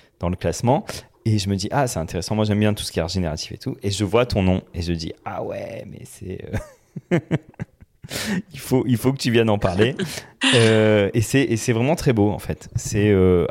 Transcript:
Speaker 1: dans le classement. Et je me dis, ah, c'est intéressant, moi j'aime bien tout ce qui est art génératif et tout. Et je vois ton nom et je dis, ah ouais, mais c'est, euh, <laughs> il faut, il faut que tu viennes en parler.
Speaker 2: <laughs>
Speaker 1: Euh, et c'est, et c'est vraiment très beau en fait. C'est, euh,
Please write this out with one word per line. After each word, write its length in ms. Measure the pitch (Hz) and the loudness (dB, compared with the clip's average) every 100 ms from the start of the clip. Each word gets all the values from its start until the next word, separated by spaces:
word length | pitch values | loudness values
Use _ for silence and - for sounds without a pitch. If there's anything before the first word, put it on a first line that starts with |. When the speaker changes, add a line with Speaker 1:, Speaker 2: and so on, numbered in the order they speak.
| _ _ | _ _
Speaker 1:
dans 80 | 87 | -6
le 80 | 92 | -4
classement. 480 | 85 - 113 147 - - - _ | -4 -2 0 0 -2 -12 -16 _
Et 140 | 110 107 | -2 0
je 100 | 95 | 0
me 80 | 98 | -4
dis, 120 | 98 | -2
ah, 160 | 143 127 | -2 -2
c'est 100 | 87 | -4
intéressant, 360 | 82 90 - 107 | -6 -6 -2 0
moi 80 | |
j'aime 160 | 107 104 | 2 2
bien 140 | 107 | 2
tout 100 | 104 | 0
ce 80 | - | -4
qui 60 | 90 | -4
est 40 | |
art 60 | 82 | -2
génératif 420 | 92 85 78 - | -2 -2 -4 -8
et 60 | - | -10
tout. 180 | 131 - | -10 -6
Et 80 | 101 | -4
je 140 | 95 | -2
vois 220 | 98 113 123 | 0 2 2
ton 160 | 104 | 2
nom 200 | 92 92 - | 2 0 -2
et 80 | 87 | -6
je 100 | 85 | -4
dis, 200 | 85 80 - | -4 -6 -10
ah 180 | - - | -10 -8
ouais, 420 | - 101 - - - | -8 -8 -10 -12 -14
mais 140 | - | -16
c'est, 400 | - - 92 92 - - 605 _ _ - - | -18 -14 -12 -12 -8 -8 -10 _ _ -18 -2
euh, 60 | 170 | -2
<laughs> 0 | - 170 - - - _ - _ - - 214 185 - | 0 -4 -6 -16 -18 _ -20 _ -12 -8 -4 -4 -6
il 60 | 139 | -14
faut, 260 | - 127 127 | 0 0 2
il 100 | 120 | 2
faut 160 | 131 | 0
que 60 | 139 | 0
tu 120 | 127 | 2
viennes 200 | 117 113 | 2 4
en 80 | 101 | 2
parler. 380 | 95 90 117 135 | 0 2 0 0
Speaker 2:
<laughs> 60 | 190 - - _ 262 | -8 -8 -14 _ 2
Speaker 1:
Euh, 560 | 120 110 110 107 107 98 | 4 6 6 4 4 2
et 80 | 113 | 0
c'est, 220 | 107 135 | 2 2
et 160 | 131 110 | 2 0
c'est 140 | - | 0
vraiment 200 | 113 131 | 0 0
très 200 | 175 147 | 0 2
beau 160 | 113 104 | 2 2
en 80 | 80 | 0
fait. 300 | - 80 - | -6 -10 -8
C'est, 360 | - - 104 107 | -8 -4 0 4
euh, 360 | 98 92 87 76 | 6 6 4 2